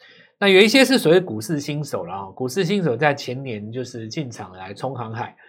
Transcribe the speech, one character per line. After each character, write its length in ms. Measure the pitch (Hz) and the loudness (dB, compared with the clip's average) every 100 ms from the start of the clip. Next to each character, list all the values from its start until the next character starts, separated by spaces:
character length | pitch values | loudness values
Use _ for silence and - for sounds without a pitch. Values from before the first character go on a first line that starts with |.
| - _ _ _ | -20 _ _ _
那 100 | 202 | 4
有 120 | 185 | 6
一 80 | 214 | 8
些 160 | 269 | 6
是 140 | 254 262 | 6 4
所 140 | 156 | 4
谓 80 | 180 | 4
股 200 | 180 107 | 2 -4
市 180 | 110 151 | -6 -6
新 240 | 143 147 | -4 -6
手 220 | 147 - | -6 -6
啦 140 | 92 180 | -8 -10
哦， 140 | 98 - | -12 -8
股 100 | 127 | -4
市 160 | 156 | -2
新 180 | 175 208 | 0 0
手 140 | 165 120 | 0 2
在 160 | 147 | 2
前 280 | 143 - 127 | 0 -4 -8
年 300 | 135 107 107 | -8 -10 -8
就 100 | 120 | -10
是 240 | 120 120 110 | -10 -10 -10
进 240 | 135 135 | -8 -8
场 220 | 107 98 | -10 -16
来 200 | 92 92 | -14 -14
冲 220 | 104 131 | -8 -8
航 180 | 127 113 | -6 -8
海， 220 | 113 117 - | -8 -10 -12